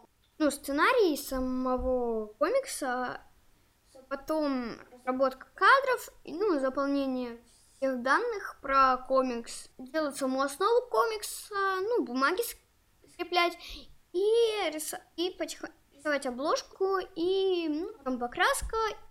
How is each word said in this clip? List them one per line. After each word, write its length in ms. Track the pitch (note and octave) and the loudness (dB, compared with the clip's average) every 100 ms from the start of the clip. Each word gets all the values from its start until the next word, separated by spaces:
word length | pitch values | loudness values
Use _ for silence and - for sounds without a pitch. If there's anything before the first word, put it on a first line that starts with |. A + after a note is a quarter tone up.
| - _ _ - | -20 _ _ 0
ну, 120 | D4+ | 0
сценарий 680 | C#4+ - C#4+ G4 B4+ F#4 C#4 | 0 -2 2 4 6 4 2
самого 1120 | - C4 B3+ B3+ B3+ B3+ C4 B3+ A#3+ A3 G#3+ - | -4 -4 -2 -2 0 0 0 0 0 -2 -4 -2
комикса, 840 | D#4+ C5+ - - C4+ B3 B3 - - _ _ _ _ _ _ C4+ B3+ | 0 0 -2 -6 -4 -4 -4 -8 -14 _ _ _ _ _ _ -20 -12
потом 640 | C#4 D4 D#4 D4 C4 A#3 - - | -8 -2 0 0 0 -4 -8 -14
разработка 540 | B3 B3+ C4 C4+ B3+ - | -10 -4 2 2 0 -12
кадров, 560 | - G4 C5+ C5 A#4+ - - | 2 6 6 4 -2 -4 -16
и, 80 | - | -10
ну, 260 | D#4 G#4+ D4 | -2 2 2
заполнение 800 | C4 C#4 C#4 C#4 C4+ B3+ B3 A#3 - _ _ - | 0 0 0 0 0 -2 -6 -10 -18 _ _ -4
всех 260 | C4+ B3+ | -2 0
данных 560 | B3+ D#4 A#4+ G4+ - - | 2 2 2 -4 -8 -10
про 380 | C4+ C4+ C4 B3+ - | 0 4 6 4 2
комикс, 600 | C4 C4 A#3 A#3 - - - | 2 2 -2 -8 -14 -16 -18
делать 380 | B3+ D#4+ D4 C4 | -6 -2 -2 -2
саму 260 | C4 C4 | -2 0
основу 440 | C#4 - G4+ A#4+ B4+ | 0 2 2 4 2
комикса, 640 | A4 A4+ G#4+ - - - G4+ G4 F#4+ | 2 2 0 -8 -12 -8 -2 0 0
ну, 220 | G#4+ A#4+ | 0 0
бумаги 380 | A#3+ B3+ C4+ G4 | 0 0 0 0
с-, 140 | A4+ - _ _ _ _ - | -4 -8 _ _ _ _ -16
скреплять, 420 | - F4 F4 F4 E4+ - C#4+ - - _ | -12 -2 0 0 -2 -12 -16 -16 -20 _
и 80 | F4 G#4 A#4 A4+ G#4 E4+ | -2 2 4 2 0 -2
рис-, 220 | D#4 - - - - | -4 -8 -10 -10 -6
и 140 | F4+ | -4
потихо-, 400 | F#4 D4+ - - - _ C#4+ D4+ | -4 -8 -8 -14 -16 _ -8 -4
рисовать 160 | C#4 C#4 | -2 -2
обложку 720 | A#3+ D4+ C5+ - - F#4+ F#4+ F4+ E4 | -4 0 -2 -2 -2 0 0 -4 -4
и, 500 | F4+ G4 F#4+ F4+ D#4+ | 0 2 2 0 0
ну, 240 | D4 G4+ G#4+ | -2 -6 -8
потом 200 | C4 B3 | -6 -4
покраска. 580 | A#3+ E4+ G#4+ C5+ - A4+ G#4+ G#4+ - | -4 0 0 0 -2 -2 -4 -6 -14